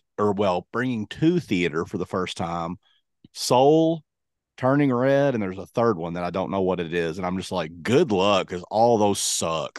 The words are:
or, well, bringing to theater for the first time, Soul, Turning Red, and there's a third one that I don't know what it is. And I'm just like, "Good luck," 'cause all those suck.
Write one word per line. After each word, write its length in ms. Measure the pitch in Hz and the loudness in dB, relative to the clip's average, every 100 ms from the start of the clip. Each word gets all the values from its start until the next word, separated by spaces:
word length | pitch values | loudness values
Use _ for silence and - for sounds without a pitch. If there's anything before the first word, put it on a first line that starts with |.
| _ - | _ -2
or, 160 | 104 | 0
well, 340 | 98 101 90 - | 2 0 0 -4
bringing 360 | 113 127 117 107 | -4 -4 -4 -8
to 320 | - 156 180 | 0 0 0
theater 460 | - 95 85 78 85 | 0 0 0 -2 -4
for 120 | 95 | -6
the 80 | 85 | -4
first 300 | 98 87 - | -4 -4 -6
time, 400 | 87 85 85 92 _ _ _ _ _ | -6 -4 -6 -10 _ _ _ _ _
Soul, 680 | - - 123 135 160 160 165 - _ _ _ _ - | -10 2 4 6 4 2 -2 -10 _ _ _ _ -4
Turning 340 | 127 143 143 | 0 2 2
Red, 440 | 123 135 139 143 120 | 2 2 2 2 0
and 80 | |
there's 140 | 95 95 | -4 -8
a 80 | 87 | -6
third 300 | - 117 90 | 0 2 2
one 160 | 85 | -4
that 100 | 87 | -6
I 80 | 87 | -4
don't 180 | 92 92 | -4 -4
know 100 | 98 | -2
what 180 | 92 90 | 0 -2
it 140 | 82 | -2
is. 240 | 87 82 80 | -2 -2 -4
And 100 | 92 | -4
I'm 100 | 92 | -4
just 140 | 87 | -4
like, 320 | 92 80 85 | -6 -6 -8
"Good 280 | 80 131 170 | 0 2 4
luck," 360 | 95 98 98 82 | 2 4 2 0
'cause 160 | 90 - | -8 -4
all 260 | 107 117 113 | 2 4 4
those 220 | 104 98 | 2 2
suck. 580 | - - 87 80 69 | -2 -2 -2 -4 -6